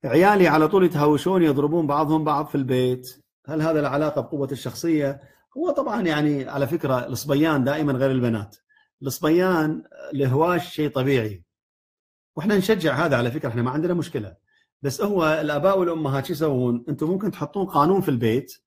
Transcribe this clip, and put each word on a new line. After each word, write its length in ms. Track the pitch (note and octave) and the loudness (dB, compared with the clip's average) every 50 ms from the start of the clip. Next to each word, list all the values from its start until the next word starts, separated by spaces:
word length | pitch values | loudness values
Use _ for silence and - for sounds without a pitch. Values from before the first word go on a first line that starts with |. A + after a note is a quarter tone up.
| - | -2
عيالي 440 | C#3 B2 D#3 F3+ G3+ G#3 G3+ F3+ | 2 4 6 6 6 6 6 4
على 200 | D#3+ C#3+ D#3 D#3 | 4 6 4 4
طول 160 | D3+ G3+ F#3+ F#3 | 4 4 4 4
يتهاوشون، 600 | E3+ D3 D3 D3 D3+ D3+ C#3 - F3+ F#3+ F#3 E3+ | 4 2 2 4 4 4 2 2 0 2 4 4
يضربون 440 | D3+ C3+ C3+ C#3+ D3 D#3+ F3 D#3+ | 4 2 2 0 0 0 0 0
بعضهم 360 | C#3+ C#3+ D3 D#3 D3 D#3+ D#3+ D3+ | 0 0 0 2 2 0 0 2
بعض 240 | D#3 D3 C#3+ D3+ | 0 -2 -2 -4
في 80 | - - | -2 -4
البيت، 680 | C#3 C3+ B2+ B2+ B2+ B2+ B2+ B2+ B2+ B2+ - - _ _ _ _ _ _ | -4 -2 0 0 2 2 0 -2 -4 -8 -18 -20 _ _ _ _ _ _
هل 160 | - D#3+ D#3 | -8 -4 -2
هذا 200 | D#3 D#3+ D#3+ D3+ | 0 0 0 0
له 60 | C#3+ | 0
علاقة 340 | C3+ C3 C#3+ D#3 D3+ C#3+ C#3+ | 0 -2 -2 -2 -2 -2 -4
بقوة 260 | A#2+ - - C#3+ C#3 C3 | -4 -4 -6 -6 -6 -6
الشخصية؟ 720 | C#3 B2 - B2+ - - - E3+ D#3+ D3+ C#3+ C3+ C#3 C#3 - - _ _ _ _ _ | -6 -8 -8 -10 -8 -4 -2 0 0 0 0 -2 -4 -6 -14 -20 _ _ _ _ _
هو 140 | C4 E4 F4+ | -6 -4 -2
طبعًا، 300 | D4+ C#4+ C4 - - A#3+ | -2 -2 -2 -2 -4 -2
يعني، 480 | F#3+ E3 D3+ D3+ D3+ D3+ D3 C#3 C3 B2 | -2 0 0 2 0 0 0 -2 -6 -6
على 180 | - C#3 C#3+ | -4 -4 -2
فكرة، 400 | B2 D#3+ E3 - D3 C3 B2 A#2+ | -2 -2 -4 -2 0 -2 -2 -2
الصبيان 560 | - C3 A#2 - D3 C#3 C#3+ D#3 E3 D#3 C#3 B2 | -4 -8 -8 -4 -2 0 2 2 2 2 0 0
دائمًا 300 | C3+ C#3+ D#3 D3+ C#3+ C3 | 0 0 -2 -2 -2 0
غير 180 | B2 C3+ C3+ | 0 0 0
البنات. 460 | C3 B2+ A#2+ A#2+ A2+ G#2+ G2+ - - _ _ _ _ _ _ _ _ _ C#3 | 0 0 0 0 -2 -2 -6 -10 -16 _ _ _ _ _ _ _ _ _ -10
الصبيان 800 | C3+ C3 - D#3+ D#3 D#3+ F3 F#3 F#3 F3+ E3 D#3 D#3 D#3 - - _ - - - - D#3 | -10 -8 -2 0 2 2 4 2 2 2 0 0 -2 -4 -6 -10 _ -20 -20 -14 -8 -4
الهواش 560 | C#3 C#3 C3 B2+ C#3+ E3 F3+ F3+ E3 - - - | -2 0 0 2 2 2 2 0 -2 -4 -6 -4
شيء 160 | - D3+ C#3+ | -4 -4 -2
طبيعي، 540 | - C3+ B2+ C#3 C#3 B2 A2 G#2+ G2+ F2+ - _ _ _ _ _ _ _ _ _ _ _ _ _ _ _ _ _ _ | -2 -2 0 2 2 0 0 -2 -8 -12 -16 _ _ _ _ _ _ _ _ _ _ _ _ _ _ _ _ _ _
وإحنا 220 | - D3 A3 G#3 | -6 -2 0 2
نشجع 480 | G3 F#3 A3 A3 F#3+ D#3+ D3+ B2+ C3 E3+ | 2 2 2 0 2 2 0 0 2 0
هذا، 120 | D#3+ C#3 | 2 2
على 140 | A#2+ A#2+ A#2+ | 2 0 -2
فكرة، 180 | A#2+ D3+ - C3 | -4 -4 -6 -4
إحنا 120 | A2 A#2+ | -4 -2
ما 100 | A#2+ B2+ | -2 -2
عندنا 220 | C3 D3+ D#3+ F3 F3 | -2 -2 -2 -2 -2
مشكلة. 420 | F3 D#3 - - C3 G#2 F#2 - _ _ _ _ _ _ _ _ _ | -2 -4 -4 -6 -8 -8 -8 -16 _ _ _ _ _ _ _ _ _
بس 200 | - C#3 C3+ - | -6 -6 -4 -2
هو 240 | - G#3 G3+ F#3 E3 D#3 D#3 D#3+ | -2 -2 0 0 2 2 0 0
الآباء 380 | D#3 D3+ D3 C#3+ D3 F#3+ G3 F#3+ | -2 -2 -2 0 2 2 2 2
والأمهات 460 | F3+ E3+ E3 D#3+ D#3 C3+ C3+ C#3 C3 | 0 0 -2 -2 -2 -2 -2 -2 -4
شو 80 | - F3 | -4 -4
يسوون؟ 520 | C#3 D#3+ D#3 C#3 B2 B2+ B2 A#2+ A#2 A#2+ - | -2 0 0 0 0 0 0 0 -2 -4 -6
أنتم 180 | - - - | -6 -4 -2
ممكن 240 | E3 F#3 F#3+ G#3 F#3+ | -2 -2 -2 -2 -4
تحطون 340 | - - D3 - - G3+ F#3+ | -4 -6 -8 -6 -4 -4 -4
قانون 360 | F#3 - C#3+ D3 E3 F#3+ G3 | 0 2 2 4 4 4 2
في 80 | - D#3+ | 2 0
البيت 440 | C#3 A#2 A#2 A2 A2 C3 D3 - - _ _ | 0 0 2 2 0 0 -2 -6 -18 _ _